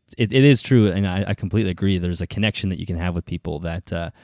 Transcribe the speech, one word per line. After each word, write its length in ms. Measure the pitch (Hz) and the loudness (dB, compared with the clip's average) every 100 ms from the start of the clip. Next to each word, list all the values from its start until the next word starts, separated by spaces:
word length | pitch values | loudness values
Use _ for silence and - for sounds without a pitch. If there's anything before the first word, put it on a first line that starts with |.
| _ - | _ -2
it, 140 | 110 | 0
it 120 | 131 | 6
is 180 | 143 127 | 6 6
true. 300 | - 127 107 | 4 4 4
And 160 | 90 98 | 2 0
I, 180 | 92 101 | -2 -2
I 40 | |
completely 380 | 104 98 104 98 | -4 -2 0 0
agree. 260 | 85 98 92 | 0 0 0
There's 240 | 87 87 | -2 -4
a 60 | 87 | -6
connection 420 | - 107 - 95 | -2 -2 -2 -4
that 80 | 87 | -6
you 80 | - | -6
can 120 | 85 | -4
have 180 | 87 87 | -4 -4
with 100 | - | -6
people 340 | 87 85 76 | -8 -8 -8
that, 300 | 82 85 - | -6 -8 -8
uh, 200 | 85 85 - | -8 -8 -14